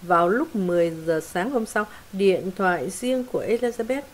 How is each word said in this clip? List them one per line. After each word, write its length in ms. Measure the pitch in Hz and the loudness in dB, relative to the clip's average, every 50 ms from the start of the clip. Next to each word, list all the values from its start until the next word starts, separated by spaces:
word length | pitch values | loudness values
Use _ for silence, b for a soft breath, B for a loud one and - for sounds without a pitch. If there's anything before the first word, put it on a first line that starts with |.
| 180 | 0
Vào 260 | 170 180 170 175 175 | 4 4 4 6 4
lúc 280 | 196 247 311 320 - | 4 2 0 -2 -2
mười 340 | 220 190 175 175 175 170 170 160 160 160 | -2 0 2 4 4 2 2 0 -4 -2
giờ 140 | 160 165 160 | 0 0 0
sáng 300 | 156 - - 175 180 240 | -2 -4 -4 -2 -2 0
hôm 160 | 285 240 220 | 0 -2 -2
sau, 200 | 214 - 220 214 B B B B B - | -2 -2 -2 -2 B B B B B -4
điện 380 | 190 196 196 185 165 151 185 180 | 2 4 4 4 4 0 -4 -4
thoại 340 | - 202 185 180 165 127 123 | 0 0 2 2 0 -2 -6
riêng 340 | 190 - - 247 262 254 247 | -6 -4 -2 -2 0 0 -2
của 200 | 254 - - - | -2 -4 -4 0
Elizabeth 580 | 143 220 233 240 240 226 - 226 226 254 277 285 - | 0 0 0 0 -2 -2 -2 -4 -4 -4 -4 -4 -10